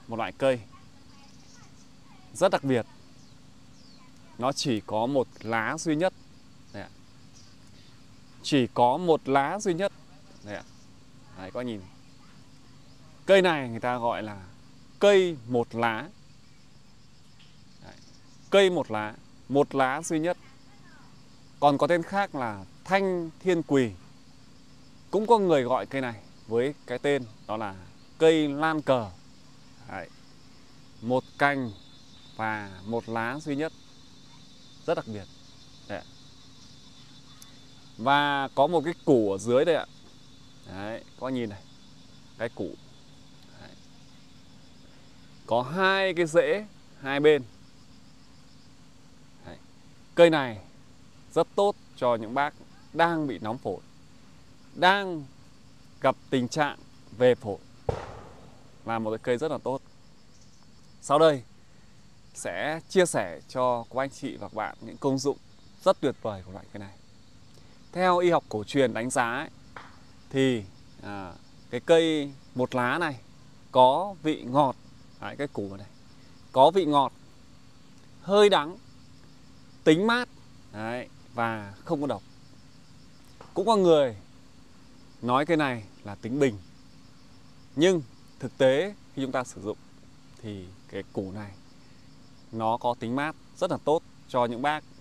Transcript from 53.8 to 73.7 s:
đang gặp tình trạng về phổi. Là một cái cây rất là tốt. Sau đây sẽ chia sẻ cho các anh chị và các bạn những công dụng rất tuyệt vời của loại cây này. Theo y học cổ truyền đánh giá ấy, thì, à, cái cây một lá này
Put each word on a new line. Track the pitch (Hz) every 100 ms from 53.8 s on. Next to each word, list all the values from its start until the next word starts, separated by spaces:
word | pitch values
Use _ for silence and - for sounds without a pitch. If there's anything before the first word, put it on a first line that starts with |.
| - - - - - - - - -
đang | - 175 202 196 165 135 - - - - - - -
gặp | 135 - -
tình | 135 123
trạng | - 143 - - - - 104
về | 127
phổi. | 120 107 95 - - - - - - - - - - - -
Là | - 113
một | 110
cái | 110
cây | - 120
rất | 156
là | 131
tốt. | 117 131 - - - - - - - - - - - -
Sau | - 143
đây | 160 139 - - - - - - - - -
sẽ | - 107 90 127 160 -
chia | 190 175
sẻ | 135 95 78 -
cho | 131 127 120 113
các | 120
anh | 135
chị | - 135 -
và | 101
các |
bạn | 107 98 -
những | 113 -
công | 143 135
dụng | 143 - - - - -
rất | - 190
tuyệt | 143 113
vời | 113 98 92
của |
loại | 95 95
cây | 104
này. | 98 95 - - - - - - - - -
Theo | 170 185 175
y | 175
học | 160 -
cổ | 110
truyền | 104 139 127
đánh | 110 120
giá | 135 117
ấy, | 123 151 - - - - - - - -
thì, | 135 135 120 95 - - -
à, | 101 101 92 - - - -
cái | 120
cây | - 165 165 156 143 135 -
một | 127 123
lá | 127 123 151
này | 165 123 - - - - -